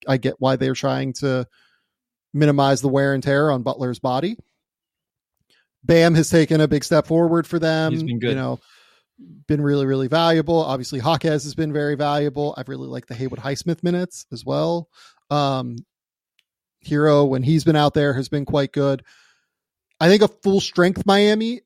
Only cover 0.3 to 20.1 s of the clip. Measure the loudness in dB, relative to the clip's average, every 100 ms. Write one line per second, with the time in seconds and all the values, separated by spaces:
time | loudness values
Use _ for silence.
0.3 | -2 -2 0 -2 -4 -4 -4 -6 -6 -4
1.3 | -4 -6 _ _ _ _ _ _ _ _
2.3 | 0 2 4 2 2 0 0 0 0 0
3.3 | 0 2 0 -4 -6 -6 -4 -4 -2 -4
4.3 | -8 _ _ _ _ _ _ _ _ _
5.3 | _ _ _ _ _ 2 4 6 4 4
6.3 | 2 4 2 2 0 0 0 2 2 2
7.3 | 2 0 -2 0 0 0 -2 -4 -4 -2
8.3 | -2 -4 -8 _ _ _ _ _ _ -20
9.3 | -20 -4 -2 0 0 0 0 0 2 2
10.3 | 2 2 0 0 -4 -6 -4 -2 0 0
11.3 | -2 -4 -6 -6 -4 -4 -2 -2 -2 -2
12.3 | -4 -6 -8 -12 -12 -12 -12 -14 -10 -10
13.3 | -8 -8 -6 -6 -4 -2 -2 -4 -10 -16
14.3 | -14 -6 -4 -2 -4 -8 _ -20 _ _
15.3 | -2 0 -2 -6 -12 -18 _ _ _ _
16.3 | _ _ _ _ _ -4 2 4 4 4
17.3 | 0 2 2 2 2 2 2 0 -2 -4
18.3 | -6 -2 -2 -2 -2 -2 -2 -8 _ _
19.3 | _ _ _ _ _ _ _ 4